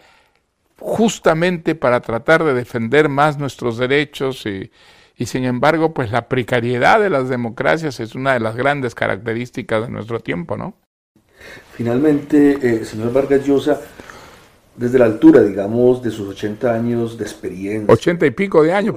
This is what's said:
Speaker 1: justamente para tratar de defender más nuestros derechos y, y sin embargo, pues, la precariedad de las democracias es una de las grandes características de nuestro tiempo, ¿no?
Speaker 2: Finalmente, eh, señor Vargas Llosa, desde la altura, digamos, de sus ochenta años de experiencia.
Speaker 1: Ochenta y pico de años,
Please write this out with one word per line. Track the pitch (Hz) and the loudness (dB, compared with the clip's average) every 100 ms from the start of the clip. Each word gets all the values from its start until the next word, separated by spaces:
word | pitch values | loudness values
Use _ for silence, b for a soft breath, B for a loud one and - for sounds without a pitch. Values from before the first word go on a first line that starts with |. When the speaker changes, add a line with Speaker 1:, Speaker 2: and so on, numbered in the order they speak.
| _ _ _ _ _ _ _ - | _ _ _ _ _ _ _ -14
Speaker 1:
justamente | - - 226 - 180 160 175 175 165 160 | -6 0 0 0 0 2 0 -2 -4 -2
para | 127 120 | 0 0
tratar | - 113 139 165 156 | -2 -4 2 2 2
de | |
defender | 127 120 120 113 139 151 | 0 -2 -4 0 2 2
más | 139 151 143 | 2 0 0
nuestros | 139 - 120 113 | -6 -6 -6 -4
derechos | 127 139 147 - 135 123 107 | 0 0 -2 -4 -6 -6 -8
y, | 95 - b b b b - | -8 -10 b b b b -10
y | 120 | -6
sin | 135 | -2
embargo, | 127 123 139 160 160 | -2 0 2 2 0
pues, | 160 117 | -2 -4
la | 120 - | -4 -2
precariedad | 131 120 127 117 123 147 220 | -4 0 0 0 2 4 4
de | 202 | 2
las | 143 127 | 0 -2
democracias | 123 120 - 139 160 156 127 | -4 -4 -4 -2 0 -2 -8
es | 113 131 | -10 -6
una | 135 | -2
de | 127 | 0
las | 110 113 | -2 -2
grandes | 135 143 123 - | -2 -2 -4 -4
características | 110 101 117 113 123 - 113 110 120 | -4 -4 -4 -6 -6 -10 -4 -2 -4
de | |
nuestro | 107 107 117 | -8 -8 -8
tiempo, | - 170 170 107 | -8 -8 -6 -8
¿no? | 131 - _ _ _ _ _ B B B - | -10 -14 _ _ _ _ _ B B B -16
Speaker 2:
Finalmente, | - 117 123 156 147 - 147 143 139 | -8 -2 0 2 0 2 4 4 4
eh, | 123 113 107 | 0 0 -4
señor | 110 117 | -6 -2
Vargas | 135 135 139 135 | 0 2 2 2
Llosa, | 139 147 - - B B B B B B _ _ - | 0 0 -4 -6 B B B B B B _ _ -6
desde | 120 127 | 0 4
la | 117 | 4
altura, | - 160 135 | 6 8 8
digamos, | 101 98 101 117 123 123 | 6 0 -2 2 4 2
de | 117 | -2
sus | 107 98 | -6 -10
ochenta | 92 107 107 123 | -8 -8 -4 -2
años | 113 117 117 117 113 | -2 -2 -2 -4 -6
de | |
experiencia. | 104 - 92 90 98 107 104 | -10 -10 -12 -8 -6 -2 2
Speaker 1:
Ochenta | 113 170 175 151 | 2 2 0 0
y | |
pico | 120 196 170 | 0 0 2
de | 156 | 4
años, | 196 208 | 2 -2